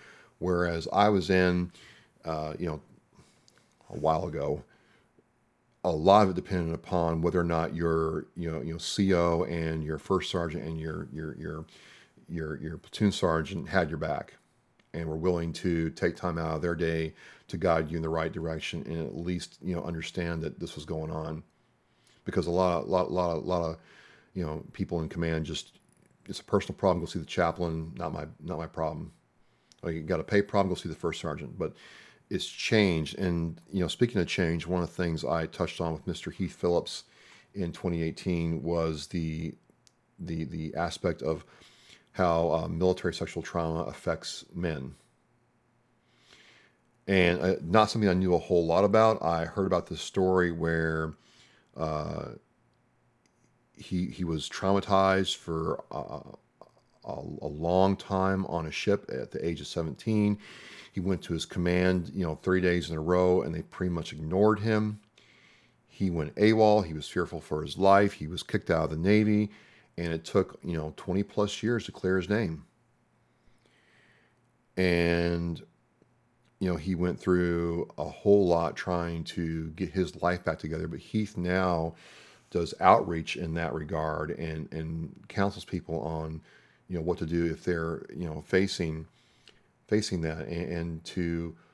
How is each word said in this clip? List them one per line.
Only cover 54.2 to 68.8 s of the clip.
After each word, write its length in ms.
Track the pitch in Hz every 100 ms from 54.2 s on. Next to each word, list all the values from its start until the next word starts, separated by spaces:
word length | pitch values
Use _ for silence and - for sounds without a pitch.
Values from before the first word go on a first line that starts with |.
| 87
was 240 | 80 -
traumatized 880 | - 98 98 95 98 95 95 95 -
for 440 | - 80 85 - -
a, 1200 | - - - - - _ _ - _ _ _ -
a, 120 | 71 - 78
a 60 | 76
long 480 | 73 85 92 95 95
time 500 | - 98 95 95 95
on 180 | 82 80
a 40 |
ship 380 | - - 101 -
at 220 | 64 55
the 120 | - 85
age 140 | 85
of 60 | 76
seventeen. 720 | 90 80 67 - 107 104 101 - - - - -
He 80 | -
went 220 | 90 90
to 120 | -
his 120 | 82 -
command, 640 | - 87 90 92 92 85
you 120 | 95 85
know, 100 | 78
three 180 | - 92
days 300 | 90 87 82
in 80 | 78
a 40 |
row, 420 | 80 90 92 90
and 120 | 67 82
they 60 |
pretty 300 | - - 92
much 200 | 85 80
ignored 480 | 76 78 92 107 107
him. 400 | 110 107 107 107 - _ _ _ _ _ _ _ _
He 220 | - 95
went 260 | 85 76 -
awol. 480 | 107 110 107 104
He 100 | 85
was 140 | 78 -
fearful 320 | 90 85 82
for 220 | - 78
his 160 | 76 71
life. 360 | 98 98 104
He 140 | - 78
was 160 | 87
kicked 260 | - 107 -
out 160 | 82